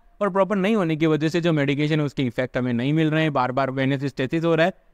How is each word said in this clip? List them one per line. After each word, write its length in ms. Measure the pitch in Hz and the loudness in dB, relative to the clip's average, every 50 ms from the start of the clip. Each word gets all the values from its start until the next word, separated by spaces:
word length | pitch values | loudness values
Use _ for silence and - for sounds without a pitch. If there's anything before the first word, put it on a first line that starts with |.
| _ - _ - | _ -20 _ -4
और 100 | 208 196 | -4 -2
प्रॉपर 260 | 180 196 190 180 214 | 2 2 0 2 2
नहीं 200 | 196 185 202 226 | 0 0 2 2
होने 200 | 214 185 160 160 | 2 0 0 0
की 100 | 147 160 | 0 2
वजह 220 | 160 156 151 151 160 | 2 2 2 0 0
से 120 | 160 175 | 0 0
जो 120 | 165 175 160 | 0 2 2
मेडिकेशन 480 | 151 139 139 143 135 151 151 160 156 | 2 2 0 0 0 0 0 0 0
है, 60 | 147 | -2
उसके 160 | 139 - - 139 | -2 -2 -2 -4
इफेक्ट 340 | 123 - - 127 123 - | -2 -2 -4 -4 -4 -2
हमें 160 | 135 123 127 120 | -4 -2 -2 -2
नहीं 200 | 117 123 139 151 | -2 0 0 2
मिल 180 | 160 160 156 | 2 2 2
रहे 120 | 151 160 160 | 2 0 0
हैं, 100 | 156 143 | 0 0
बार 200 | 135 127 127 127 | 0 -2 -2 0
बार 180 | 131 135 131 | -2 -2 -2
वेनस 340 | 131 135 131 131 139 131 139 | -2 -2 0 0 0 -2 -2
स्टेसिस 400 | 139 - - 135 123 - 165 156 | -6 -4 -4 -4 -2 -2 -2 0
हो 100 | 170 165 | 0 2
रहा 120 | 156 160 | 2 2
है 60 | 185 - _ _ _ | 0 0 _ _ _